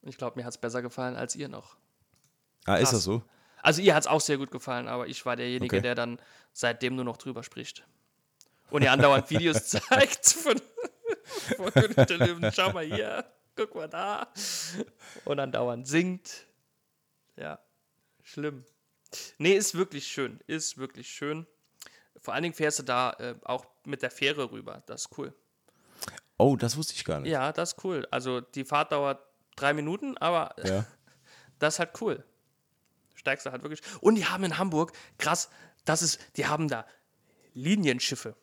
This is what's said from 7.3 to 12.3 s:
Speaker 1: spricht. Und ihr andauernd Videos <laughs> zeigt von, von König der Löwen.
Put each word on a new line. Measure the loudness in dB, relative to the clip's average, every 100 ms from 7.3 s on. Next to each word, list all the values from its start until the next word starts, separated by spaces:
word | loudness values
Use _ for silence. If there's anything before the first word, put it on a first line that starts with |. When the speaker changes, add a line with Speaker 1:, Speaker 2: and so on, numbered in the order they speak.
| -12
Speaker 1:
spricht. | -12 -14 -14 -14 _ _ _ _ _ _ -20 _ _
Und | 4
ihr | 6
andauernd | 8 8 8 4
Videos | 2 4 2 2
<laughs> |
zeigt | -2 4 6 6 6 2
von, | 4 2 0 0 -10 -10 _ -6 -6 -6 -10 -4 -4
von | 2
König | 4 4 6 4
der | 6
Löwen. | 2